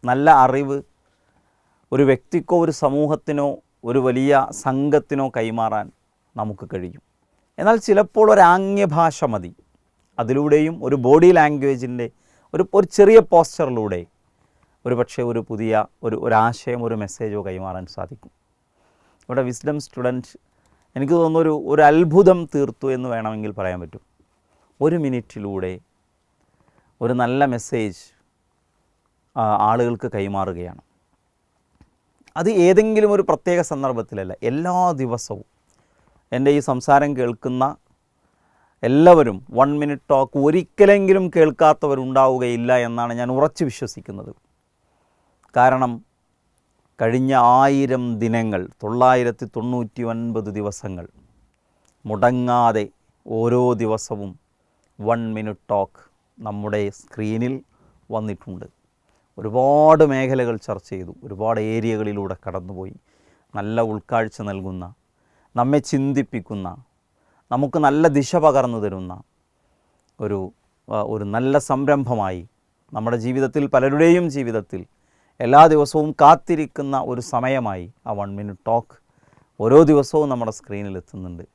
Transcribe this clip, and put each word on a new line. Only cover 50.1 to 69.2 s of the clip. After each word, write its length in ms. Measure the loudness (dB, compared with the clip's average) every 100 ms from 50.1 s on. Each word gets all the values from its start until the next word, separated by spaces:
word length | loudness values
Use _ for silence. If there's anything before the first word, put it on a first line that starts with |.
ഒൻപത് 380 | -6 -6 -6 -6 -6
ദിവസങ്ങൾ 480 | -8 -8 -12 -12 -16 _ _ _ _ _ _ _ _ _ -8
മുടങ്ങാതെ 800 | 0 2 2 0 2 2 0 -4 _ _ _ -10
ഓരോ 380 | -4 0 2 2 0
ദിവസവും 500 | -2 -4 -6 -12 -12 -16 _ _ _ _ _ _
വൺ 220 | -4 -2 -4
മിനിറ്റ് 320 | -8 -8 -10 _
ടോക്ക് 320 | -4 -4 _ _ _ _ _
നമ്മുടെ 440 | -12 -10 -6 -4 -4
സ്ക്രീനിൽ 640 | -8 _ -10 -6 -4 -4 -6 _ _ _ _ _
വന്നിട്ടുണ്ട്. 540 | -8 -8 -12 -14 -16 -18 _ _ _ _ _ _ -12
ഒരുപാട് 680 | -6 0 2 4 6 6 4
മേഖലകൾ 440 | 2 -2 -2 -2 -4 -8
ചർച്ച 220 | -12 _
ചെയ്തു, 240 | -14 -14 -16
ഒരുപാട് 360 | -16 -8 -4 -4 -4
ഏരിയകളിലൂടെ 640 | -4 -4 -4 -4 -6 -8 -10 -10
കടന്നുപോയി. 500 | -12 -12 -14 -16 -18 _ _ _ _ _
നല്ല 280 | -10 -6 -2
ഉൾക്കാഴ്ച 560 | -2 -4 -4 -4 -4 -8
നൽകുന്ന, 440 | -10 -8 -10 -12 -14 -18 _ _ _ _ _ -4
നമ്മെ 240 | 0 0 0
ചിന്തിപ്പിക്കുന്ന, 760 | -4 -2 -2 -4 -8 -10 -10 -10 -14 _ _ _ _ _ _ _
നമുക്ക് 260 | -4 -2 0 0
നല്ല 180 | 2 2
ദിശ 240 | 2 0 2
പകർന്നു 440 | 2 2 0 -4
തരുന്ന 300 | -6 -8 -12 -16